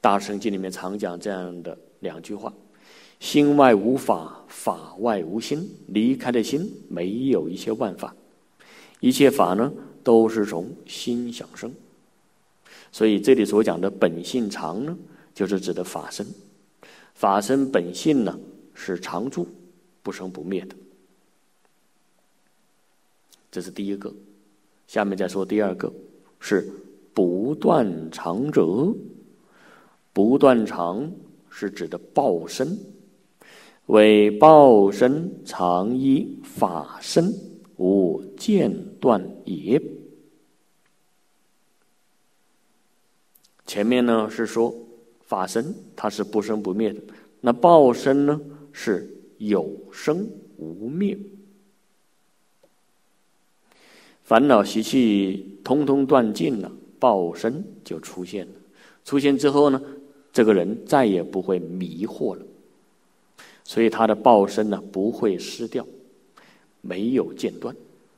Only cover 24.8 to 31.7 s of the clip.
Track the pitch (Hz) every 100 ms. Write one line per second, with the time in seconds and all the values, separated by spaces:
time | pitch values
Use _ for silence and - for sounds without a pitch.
24.8 | _ 110 101 95 92 95 92 107 104 90
25.8 | - - - - _ _ - 98 - -
26.8 | - - _ - 90 90 117 151 - 165
27.8 | 110 82 80 - 82 92 143 147 82 98
28.8 | 165 233 - - - _ _ _ - -
29.8 | _ _ _ - 104 135 143 123 104 -
30.8 | 85 95 151 190 - _ _ - 101